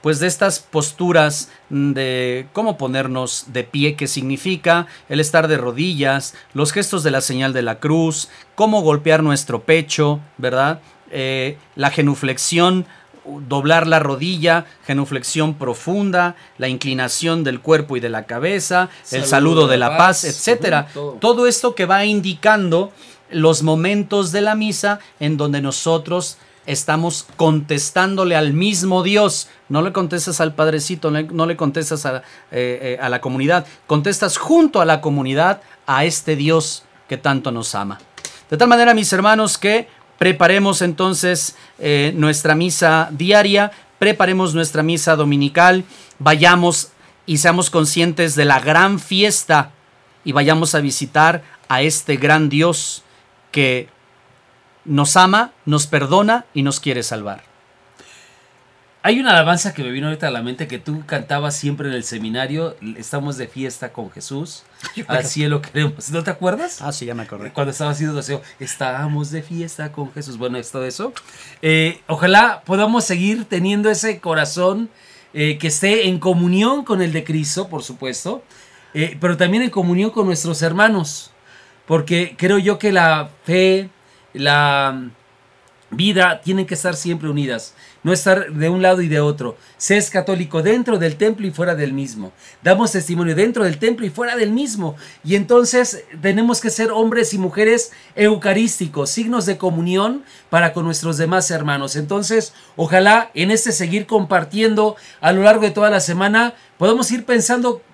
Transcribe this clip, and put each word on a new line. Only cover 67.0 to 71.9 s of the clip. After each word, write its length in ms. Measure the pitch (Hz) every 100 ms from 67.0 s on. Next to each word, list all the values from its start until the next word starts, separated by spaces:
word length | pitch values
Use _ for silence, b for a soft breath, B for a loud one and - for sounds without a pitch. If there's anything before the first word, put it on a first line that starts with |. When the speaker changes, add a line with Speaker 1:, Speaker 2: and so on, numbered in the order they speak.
Speaker 1:
ya 100 | 120
me 80 | 117
acordé. 280 | 110 101 104
Speaker 2:
Cuando 180 | - 139
estaba 180 | 135 151
haciendo 260 | 143 156 147
deseo, 240 | 131 139 B B
"Estamos 720 | 135 - 131 127 151 147 147
de 120 | 160
fiesta 500 | 151 170 165 - 151
con 180 | 147 139
Jesús". 240 | 151 143 117
Bueno, 180 | 123 123
es 140 | 117
todo 160 | 139 131
eso. 260 | 123 226 247 B B B B
Eh, 400 | 160 160 160